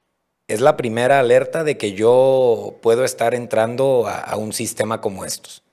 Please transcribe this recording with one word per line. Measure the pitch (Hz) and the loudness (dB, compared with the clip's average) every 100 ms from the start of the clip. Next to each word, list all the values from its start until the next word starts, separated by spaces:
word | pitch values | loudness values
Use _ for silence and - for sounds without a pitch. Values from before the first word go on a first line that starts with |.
| _ _ _ _ - | _ _ _ _ -10
es | 107 | 0
la | 139 151 | 0 0
primera | 123 113 127 139 | -2 0 2 2
alerta | 120 127 139 165 | 4 4 2 -2
de | 151 139 | -4 -4
que | 104 | -4
yo | 98 110 127 131 131 127 107 101 - | 0 4 4 4 4 2 0 -2 -4
puedo | 117 117 | 0 2
estar | 127 - 117 | 0 -2 -2
entrando | 120 113 110 113 123 135 131 107 | -2 -2 -2 0 0 0 2 0
a, | 95 | -4
a | - 104 | -8 -6
un | 107 | -6
sistema | 101 113 - 110 110 | -6 -8 -6 -4 -4
como | 110 95 | -6 -8
estos. | 95 - - - _ | -10 -12 -14 -20 _